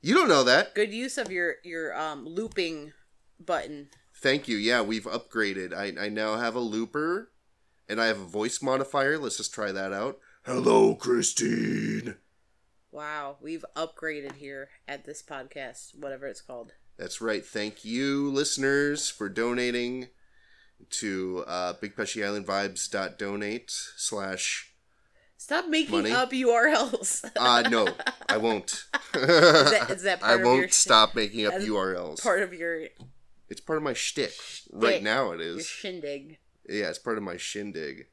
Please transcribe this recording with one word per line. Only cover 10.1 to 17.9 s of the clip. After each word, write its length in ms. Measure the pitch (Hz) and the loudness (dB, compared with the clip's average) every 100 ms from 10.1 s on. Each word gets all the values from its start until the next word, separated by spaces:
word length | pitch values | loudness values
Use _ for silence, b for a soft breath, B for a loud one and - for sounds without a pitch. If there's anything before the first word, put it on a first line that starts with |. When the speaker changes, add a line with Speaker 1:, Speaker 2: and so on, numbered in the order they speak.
| - b b | -8 b b
Speaker 1:
"Hello, 520 | - 127 123 113 - - | -6 0 4 6 6 2
Christine." 1200 | 123 120 - - - 58 57 107 107 - - - _ _ _ _ _ _ _ | 0 0 0 -2 -2 0 -2 -2 -2 -4 -8 -14 _ _ _ _ _ _ _
Speaker 2:
Wow, 460 | 147 151 151 143 139 | -14 -10 -8 -10 -12
we've 240 | 151 165 - 151 | -12 -12 -10 -8
upgraded 600 | 165 - 160 151 139 135 | -8 -6 -8 -8 -10 -14
here 340 | 139 139 139 b - | -14 -14 -16 b -14
at 180 | 143 - | -14 -12
this 160 | 147 | -16
podcast, 760 | - 139 135 147 131 123 - 143 | -12 -14 -12 -14 -14 -14 -20 -14
whatever 320 | 143 135 139 | -12 -10 -10
it's 140 | - | -12
called. 320 | - 123 117 _ - - | -14 -16 -16 _ -20 -14
Speaker 1:
That's 240 | 90 - | -12 -6
right. 240 | 113 107 - | -2 -2 -4
Thank 400 | 110 107 104 | -6 -6 -8
you, 440 | 107 | -6